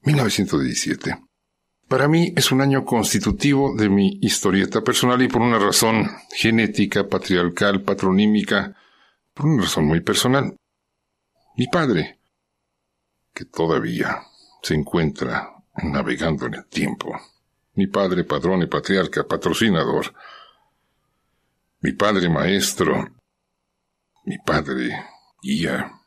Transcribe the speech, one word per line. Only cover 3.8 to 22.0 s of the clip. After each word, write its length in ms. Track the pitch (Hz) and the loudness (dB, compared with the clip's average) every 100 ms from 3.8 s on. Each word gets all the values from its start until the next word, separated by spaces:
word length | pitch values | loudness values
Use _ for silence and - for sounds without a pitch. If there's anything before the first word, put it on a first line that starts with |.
| 107 | 2
mi 300 | 101 95 98 | 4 2 2
historieta 640 | 107 - 101 95 95 117 | -2 0 2 2 2 0
personal 400 | 110 - 123 123 | 0 0 2 2
y 60 | 123 | 2
por 120 | - | 2
una 180 | 120 113 | 2 2
razón 520 | 101 90 113 110 98 - - - | 2 2 2 2 0 -6 -14 -2
genética, 720 | 113 113 107 - 101 104 98 | 2 2 2 0 0 0 0
patriarcal, 720 | 98 - 90 87 85 101 98 | -2 0 0 0 0 0 2
patronímica, 960 | 98 98 95 95 107 107 101 104 - - _ _ _ _ _ | -2 0 2 4 4 2 2 -2 -2 -12 _ _ _ _ _
por 140 | - 147 | -4 0
una 160 | 147 | 2
razón 240 | 87 - 76 | 0 0 0
muy 160 | 82 | 0
personal. 520 | 85 104 123 135 131 - _ _ _ _ _ _ _ _ _ - | 0 0 2 0 0 -8 _ _ _ _ _ _ _ _ _ -6
Mi 120 | 123 | -2
padre, 520 | 175 151 92 73 - _ _ _ _ _ _ _ _ _ _ _ | 0 2 0 -2 -10 _ _ _ _ _ _ _ _ _ _ _
que 120 | - | -16
todavía 760 | 87 - 82 80 82 87 - - - _ _ _ | -14 -4 0 0 -2 -4 -4 -6 -10 _ _ _
se 120 | - | -4
encuentra 760 | 78 71 87 78 69 64 - - - _ - | -2 0 0 0 -2 -6 -6 -8 -18 _ -8
navegando 640 | 80 69 82 95 82 73 64 | -4 -4 -4 -4 -2 -4 -6
en 80 | |
el 120 | - - | -10 -8
tiempo. 520 | - - - - - - _ _ _ _ | -4 -4 -4 -10 -12 -16 _ _ _ _
Mi 140 | - 95 | -4 -2
padre, 340 | 107 98 90 | 0 0 -2
padrone, 460 | 82 71 87 92 82 | -2 -2 0 0 0
patriarca, 580 | 73 - 98 85 - - | -2 0 0 0 -2 -4
patrocinador. 880 | 82 87 80 113 85 - - - - - - - _ _ _ _ _ _ _ _ _ _ _ _ _ | -2 -2 0 2 2 0 -2 -4 -12 -20 -20 -20 _ _ _ _ _ _ _ _ _ _ _ _ _
Mi 120 | 65 | -4
padre, 360 | - | 0